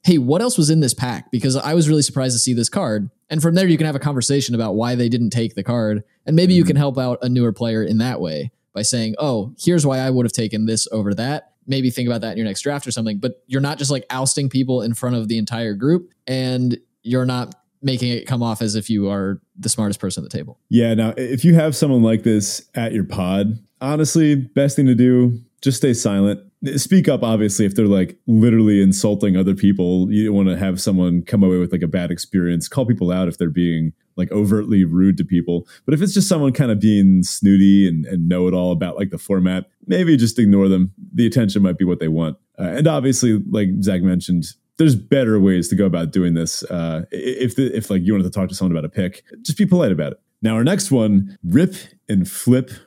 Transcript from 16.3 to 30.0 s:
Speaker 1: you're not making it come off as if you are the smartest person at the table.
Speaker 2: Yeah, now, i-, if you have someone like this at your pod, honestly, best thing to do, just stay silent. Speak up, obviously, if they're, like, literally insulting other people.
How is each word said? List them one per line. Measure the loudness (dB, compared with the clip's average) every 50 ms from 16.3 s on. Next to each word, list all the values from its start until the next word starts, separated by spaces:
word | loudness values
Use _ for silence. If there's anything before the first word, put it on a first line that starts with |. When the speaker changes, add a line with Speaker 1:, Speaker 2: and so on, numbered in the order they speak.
| -6 -4 -2 -2 -2 -2 -2 -2 -2 -4 _ _ _ _
Speaker 1:
you're | _ -2 -2 0 0
not | -2 -4 -4 -8 -10 -14 _ _ _ _ _
making | -4 -4 -4 -2 -2 -4
it | -4 -6 -4
come | -4 -4 -2
off | -2 -4 -2 -4
as | -4 -4 -4
if | -4 -4 -2
you | -2 -2 0 -2
are | -2 -4 -4 -4 -6 -8 _ _ _ -10
the | -8 -6
smartest | -4 -2 -2 -4 -4 -4
person | -6 -8 -6 -8 -10
at | -10
the | -10
table. | -10 -12 -12 -18 _ _ _
Speaker 2:
Yeah, | 2 2 4 4 0
now, | 0 0 -2
i-, | -4 -6
if | -6 -6 -4 2 4
you | 6 6
have | 6 4 2 0
someone | 0 0 2 4 4
like | 4 4 2 2 2
this | 0 0 0 -2 -4 -8 -10 _ _ _
at | -6 -6 -4
your | -4 -4 -4
pod, | -4 -4 -4 -4 -2 -2 0 -2 -2 -4 -6 _ _ _ _
honestly, | -6 -4 -2 0 -2 0 2 2 4 4 2
best | 2 -2 -2 _ 0 0 0 2
thing | 2 4
to | 4 4
do, | 6 6 6 6 4 4 2 2 -2 -8 _ _ _
just | -2 -2 0 2
stay | 2 0 0
silent. | 0 0 0 2 2 2 2 0 -4 -10 _ _ _ -8 -4 -4
Speak | -4 -2 4 4 4 4 4
up, | 0 0
obviously, | 0 0 0 0 0 0 0 0 0
if | 0 2
they're, | 2 2
like, | 4 4 2 2 -2 -4 _ _
literally | 2 4 6 6 6 6 6 4 4 4 6
insulting | 4 4 4 2 0 0 0 0 2 2 2
other | 2 2 2 2
people. | 2 2 2 2 2 0 0 2 0